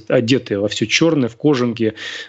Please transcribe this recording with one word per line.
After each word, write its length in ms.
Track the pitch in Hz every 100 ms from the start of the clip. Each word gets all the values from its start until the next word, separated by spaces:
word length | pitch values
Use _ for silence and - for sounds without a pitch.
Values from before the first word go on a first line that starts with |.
| -
одетые 520 | 131 113 127 - 101
во 100 | 104
всё 160 | - 107
чёрное, 420 | - 165 151 120
в 80 | -
кожанке, 580 | 147 135 123 113 110 - - -